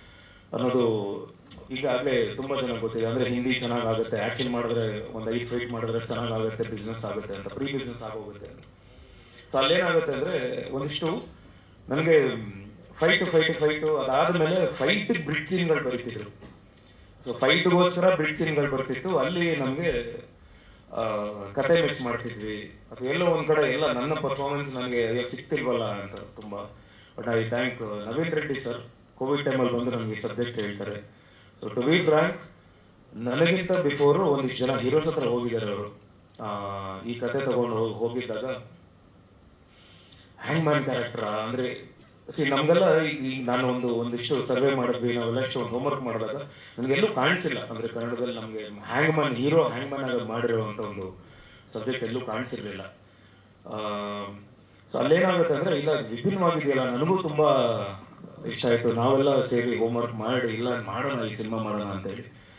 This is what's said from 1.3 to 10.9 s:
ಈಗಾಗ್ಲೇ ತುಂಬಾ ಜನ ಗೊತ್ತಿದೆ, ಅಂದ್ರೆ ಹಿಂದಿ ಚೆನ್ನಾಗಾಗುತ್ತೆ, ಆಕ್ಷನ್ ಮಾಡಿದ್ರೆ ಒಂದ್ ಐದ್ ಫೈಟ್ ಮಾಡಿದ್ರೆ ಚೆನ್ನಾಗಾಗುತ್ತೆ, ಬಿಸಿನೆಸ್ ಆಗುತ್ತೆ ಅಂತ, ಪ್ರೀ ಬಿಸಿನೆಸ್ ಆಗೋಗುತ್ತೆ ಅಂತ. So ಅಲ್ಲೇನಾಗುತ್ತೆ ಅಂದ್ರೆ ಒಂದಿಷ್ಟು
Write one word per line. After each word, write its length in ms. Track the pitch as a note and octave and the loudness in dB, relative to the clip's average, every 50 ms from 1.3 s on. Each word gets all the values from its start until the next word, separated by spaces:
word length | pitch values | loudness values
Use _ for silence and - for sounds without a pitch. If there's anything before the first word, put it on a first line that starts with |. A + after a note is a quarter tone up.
| - - - - - - - - | -16 -20 -20 -20 -18 -18 -14 -10
ಈಗಾಗ್ಲೇ 640 | C3 B2+ C#3+ C3+ B2 B2 C#3+ C#3 B2+ A#2 A2+ G2+ G#2+ | -8 -4 -2 0 0 0 0 2 2 2 2 0 -2
ತುಂಬಾ 260 | - C3 C#3 C#3 C3+ | -6 -4 -2 -2 -2
ಜನ 180 | B2+ A#2+ A#2 A2+ | -2 -2 -2 -2
ಗೊತ್ತಿದೆ, 280 | A2+ A2 A#2 A2+ A2+ | -4 -2 -2 0 0
ಅಂದ್ರೆ 240 | A2+ A#2 B2+ B2 A#2 | 0 2 0 0 0
ಹಿಂದಿ 240 | B2 B2 B2 C3 B2+ | 0 0 0 0 0
ಚೆನ್ನಾಗಾಗುತ್ತೆ, 640 | B2+ B2 A#2 A#2+ A#2+ A#2 A2+ A2+ A2+ A2+ - A#2 | 0 0 0 -2 0 0 0 2 0 0 0 0
ಆಕ್ಷನ್ 360 | G#2+ G2+ A#2 A#2 A#2+ B2+ A#2+ | 0 0 -2 -2 -2 -2 -2
ಮಾಡಿದ್ರೆ 600 | A#2+ A#2+ A#2 A2+ A#2+ A#2 A2+ G#2+ G#2 G#2+ A2 - | 0 -2 0 0 0 0 0 0 -2 -4 -8 -8
ಒಂದ್ 220 | A2+ A2 A2 A2+ A#2 | -8 -6 -4 -2 -2
ಐದ್ 140 | A#2+ A#2 A#2 | -2 -2 -2
ಫೈಟ್ 240 | B2 A#2+ A#2+ A#2+ | -4 -4 -2 -4
ಮಾಡಿದ್ರೆ 340 | A#2+ A2+ A#2 A2+ A2 A#2 A2+ | -4 -4 -4 -2 -2 -2 -2
ಚೆನ್ನಾಗಾಗುತ್ತೆ, 640 | - A#2 A#2 A#2+ A#2 A2+ A2 A2 A2 A2 A2 A2+ A2 | -4 -4 -4 -2 -2 -2 0 0 -2 -2 -2 -4 -4
ಬಿಸಿನೆಸ್ 340 | A2+ G2+ G#2 A2+ A2+ A2 A2 | -4 -8 -6 -8 -6 -6 -4
ಆಗುತ್ತೆ 300 | G2+ F#2+ G#2+ G2+ - G2 | -4 -4 -6 -6 -6 -8
ಅಂತ, 140 | F#2+ G2 G2+ | -8 -8 -8
ಪ್ರೀ 240 | G2 A#2 C3+ C#3 | -6 -4 -4 -2
ಬಿಸಿನೆಸ್ 300 | C#3 C3 B2+ A#2+ A#2 A2+ | -2 -4 -4 -6 -8 -10
ಆಗೋಗುತ್ತೆ 440 | A2+ A2 G#2+ A2 G2+ G2+ G2+ G2 G2+ | -10 -8 -8 -8 -10 -10 -12 -14 -14
ಅಂತ. 180 | - - - - - - - - - - - - - - - - - - - - - | -16 -16 -18 -20 -20 -20 -20 -20 -20 -20 -20 -20 -20 -20 -20 -20 -20 -20 -20 -12 -2
So 60 | - C3+ | 0 2
ಅಲ್ಲೇನಾಗುತ್ತೆ 540 | C3+ C3+ E3+ F3+ F3 E3+ E3 - - D3 | 4 4 4 4 4 4 4 2 2 2
ಅಂದ್ರೆ 580 | C3+ C3 D3 F3+ F3 C#3+ B2+ B2 B2+ B2 - - | -2 -2 -2 0 0 -2 -2 -2 -4 -4 -6 -6
ಒಂದಿಷ್ಟು 340 | C3 C#3 D3 D3 | -6 -4 -4 -4